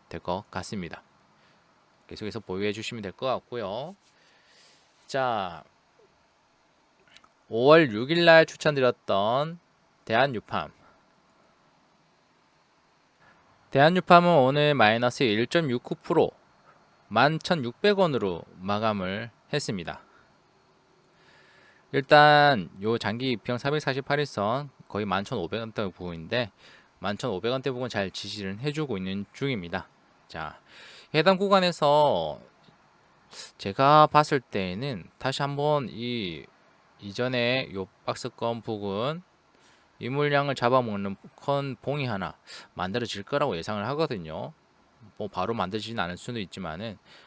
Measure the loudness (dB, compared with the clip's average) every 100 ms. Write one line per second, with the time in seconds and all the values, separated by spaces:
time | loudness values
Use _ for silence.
0 | -16 -12 -6 -6 -6 -12 -10 -10 -10 -14
1 | -20 _ _ _ _ _ _ _ _ _
2 | -20 -12 -10 -10 -8 -4 -4 -4 -8 -10
3 | -10 -6 -4 -4 -6 -10 -8 -8 -12 -16
4 | _ _ _ _ _ _ _ _ _ _
5 | -8 -4 -2 -2 -4 -10 -18 _ _ _
6 | _ _ _ _ _ _ _ _ _ _
7 | _ -20 _ _ -8 2 8 8 6 0
8 | -2 2 8 8 8 2 -2 2 2 2
9 | 0 2 2 0 -2 -8 _ _ _ _
10 | -2 2 2 0 -6 -6 -6 -12 _ _
11 | _ _ _ _ _ _ _ _ _ _
12 | _ _ _ _ _ _ _ _ _ _
13 | _ _ _ _ _ _ _ 4 6 6
14 | 6 8 8 6 6 4 2 6 4 4
15 | 0 0 0 2 2 0 0 -4 -6 -8
16 | 0 2 2 0 _ _ _ _ _ _
17 | -4 2 2 2 -2 -4 -4 -2 0 2
18 | 2 0 -2 -4 -10 -10 -4 -2 0 -2
19 | -4 -6 -10 -16 _ -6 -6 -8 -8 -12
20 | -16 _ _ _ _ _ _ _ _ _
21 | _ _ _ _ _ _ _ _ _ -4
22 | 6 8 10 8 6 4 -2 -6 -4 -2
23 | -2 -4 -4 -4 -4 -6 -2 -2 -2 -4
24 | -2 -2 -2 -2 -2 -2 -6 -16 -10 -6
25 | -2 -2 -4 -6 -6 -6 -8 -6 -6 -8
26 | -12 -10 -6 -4 -4 -8 -20 -20 _ -10
27 | -6 -6 -6 -4 -4 -4 -4 -6 -6 -4
28 | -4 -6 -12 -10 -8 -8 -8 -6 -6 -6
29 | -6 -8 -10 -8 -6 -6 -6 -8 -8 _
30 | _ _ -16 -12 -12 -14 _ -20 -20 -20
31 | -6 0 2 2 2 2 2 2 2 4
32 | 4 2 -2 -8 -14 _ _ _ _ _
33 | _ _ _ -20 -18 -10 -6 2 6 6
34 | 6 4 2 0 -4 -6 -4 -6 -8 -10
35 | -14 -10 -6 -4 -6 -2 0 0 -2 -8
36 | -8 -6 -6 -8 -14 _ _ _ _ _
37 | -12 -6 -4 -2 0 -2 -4 -8 -10 _
38 | -10 -8 -10 -6 -6 -6 -6 -8 -6 -4
39 | -4 -6 -14 _ _ _ _ _ _ -12
40 | -6 -2 0 0 0 0 2 2 2 -4
41 | -6 -8 -14 -10 -4 -4 -4 -8 -6 -6
42 | -4 -6 -8 -10 -20 -20 -14 -8 -6 -4
43 | -6 -8 -6 -2 -2 -4 -6 -6 -4 -4
44 | -4 -6 -10 -10 -12 -14 _ _ _ _
45 | -20 -12 -10 -4 -4 -2 -4 -6 -8 -6
46 | -6 -8 -10 -10 -10 -10 -10 -10 -12 -14
47 | _ -20